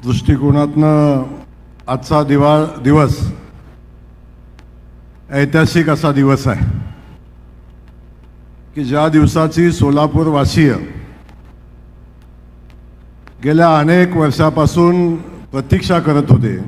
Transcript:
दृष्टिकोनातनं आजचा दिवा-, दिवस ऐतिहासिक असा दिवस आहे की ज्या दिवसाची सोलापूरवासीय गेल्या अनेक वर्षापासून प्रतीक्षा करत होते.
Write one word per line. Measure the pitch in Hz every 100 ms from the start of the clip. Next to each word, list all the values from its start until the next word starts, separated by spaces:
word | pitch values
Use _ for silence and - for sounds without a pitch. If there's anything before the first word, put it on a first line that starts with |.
दृष्टिकोनातनं | 123 123 - 143 143 139 147 147 151 151 147 139 135 143 - - - - -
आजचा | 127 - 156
दिवा-, | 139 143 143 151 156 -
दिवस | 123 151 139 - 95 - - - - - - - - - - - - - - - - - - - -
ऐतिहासिक | 139 143 156 160 175 156
असा | 147 156
दिवस | 139 139 135 -
आहे | 104 - - - - - - - - - - - - - - - - - - - - - -
की |
ज्या | 135 147 156
दिवसाची | 156 147 120 156 160 175
सोलापूरवासीय | 170 143 143 151 147 165 147 135 - 151 107 - - - - - - - - - - - - - - - - - - - - - - - - - -
गेल्या | 131 156 170 156
अनेक | 151 175 180 175
वर्षापासून | 151 139 156 151 143 170 170 180 175 165
प्रतीक्षा | - - - 135 131 190 - 175
करत | 156 147 143
होते. | 127 117 95